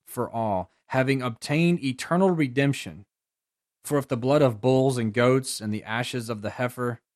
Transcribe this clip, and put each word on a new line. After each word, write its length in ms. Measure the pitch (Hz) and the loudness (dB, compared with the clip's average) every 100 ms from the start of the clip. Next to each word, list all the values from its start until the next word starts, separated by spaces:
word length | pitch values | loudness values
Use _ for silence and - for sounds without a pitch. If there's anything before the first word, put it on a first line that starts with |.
| - | -12
for 240 | - 113 | -8 -6
all, 420 | 113 110 95 92 _ _ | -4 -2 -4 -4 _ _
having 340 | 131 131 135 | 0 2 0
obtained 600 | 127 117 - 151 170 175 | -2 -6 -4 0 2 2
eternal 480 | 135 127 - 170 190 | -2 -6 -2 2 2
redemption. 760 | 165 139 127 143 135 98 87 - _ _ _ _ _ _ _ | 2 0 2 0 0 -6 -16 -20 _ _ _ _ _ _ _
For 140 | - 147 | -4 -2
if 100 | 127 | -2
the 100 | 120 | -2
blood 240 | 127 147 | 2 4
of 200 | 135 104 | 4 4
bulls 360 | 127 131 131 123 | 4 4 4 2
and 160 | 113 | 0
goats 460 | 113 123 131 135 - | 2 4 4 0 -6
and 140 | 107 | -6
the 100 | 104 | -6
ashes 460 | - 117 123 127 113 | -4 -6 -4 -6 -8
of 120 | 107 | -8
the 100 | 104 | -8
heifer, 500 | - 123 127 123 120 _ | -4 -4 -2 -4 -4 _